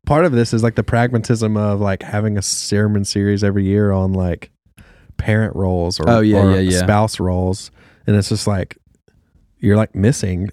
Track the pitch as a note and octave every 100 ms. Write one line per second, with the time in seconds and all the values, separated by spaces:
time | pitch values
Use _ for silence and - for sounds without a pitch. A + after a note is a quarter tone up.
0 | - D3 F3 B2 A#2 A#2 A#2 A2 G#2+ A#2
1 | A#2+ A#2+ A2 A2+ A2 G#2+ G#2 G2+ G2+ F#2+
2 | - G#2 G#2+ G#2 - - - G#2 G#2+ G#2
3 | G2 G#2 G2+ G2+ G2+ G2 F#2+ G2+ G#2 G2
4 | F#2+ F#2+ F2+ E2+ - _ _ _ - _
5 | - - - G#2+ G#2+ - F#2+ F2+ F2 -
6 | B2 A#2 G#2+ G#2 G2 F#2+ F#2+ F2+ F2+ G#2
7 | G#2+ - F#2 F2+ F#2 F#2+ - _ - _
8 | - G#2 G2 A2 - G2 F2 - _ _
9 | _ _ _ _ _ - - G#2 A2 -
10 | G2+ C#3+ F#2+ F2+ G2